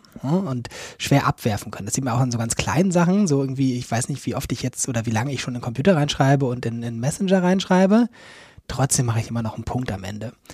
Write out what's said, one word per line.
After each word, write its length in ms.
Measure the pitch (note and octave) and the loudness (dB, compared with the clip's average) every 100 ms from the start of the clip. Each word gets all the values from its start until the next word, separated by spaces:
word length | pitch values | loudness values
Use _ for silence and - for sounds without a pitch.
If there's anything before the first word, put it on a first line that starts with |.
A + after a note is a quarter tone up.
| _ - | _ -10
ne, 180 | B2+ F3 | -2 0
und 280 | F#3 B2+ A#2+ - - - | 0 -4 -6 -14 -16 -10
schwer 300 | - C#3 B2+ | 2 2 2
abwerfen 440 | - A#2+ G2+ - | 0 -2 -2 -6
können. 140 | - G2 | -12 -6
Das 100 | - | -4
sieht 80 | |
man 100 | C3 | -2
auch 80 | A#2+ | 0
in 100 | B2+ | 0
so 60 | A#2 | 0
ganz 180 | A#2 - | -2 -2
kleinen 360 | - B2+ F#3+ | 0 2 2
Sachen, 360 | F3 E3+ G3 G3+ | 4 4 4 2
so 140 | C#3 | 2
irgendwie, 360 | C#3 C3 C3 B2 | 0 0 0 0
ich 120 | B2+ | -2
weiß 200 | - - | -4 -2
nicht, 160 | C#3 - | -4 -4
wie 100 | A2+ | -6
oft 160 | - | -4
ich 120 | B2 | -4
jetzt 260 | B2+ - - | -4 -6 -4
oder 160 | A#2 A2+ | -4 -2
wie 60 | |
lange 200 | A2 C3+ | -2 -2
ich 100 | C3 | -4
schon 120 | - | -6
in 60 | B2 | -6
den 60 | A#2+ | -6
Computer 300 | A2+ D3 E3+ | 0 4 4
reinschreibe 500 | C#3+ - C#3 C#3 C3+ | 2 2 4 4 4
und 200 | B2 B2 | 0 -4
in, 180 | A#2 | -4
in 160 | A#2 A2+ | -6 -4
Messenger 420 | B2 - F#3+ F#3+ | -4 -2 2 2
reinschreibe. 680 | F3+ F#3+ - F#3 F#3+ G#3+ A#3 - - - - - - | 4 2 2 4 6 6 4 -2 -20 -20 -20 -20 -12
Trotzdem 380 | - C3+ - A#2+ | -2 0 2 0
mache 140 | A2+ | 0
ich 100 | - | -2
immer 140 | A#2 | -4
noch 120 | A2 - | -4 -6
einen 80 | |
Punkt 280 | A2+ B2+ B2+ | -6 -4 -4
am 120 | G2+ | -6
Ende. 300 | F#2+ G#2 A2 - _ | -8 -10 -10 -12 _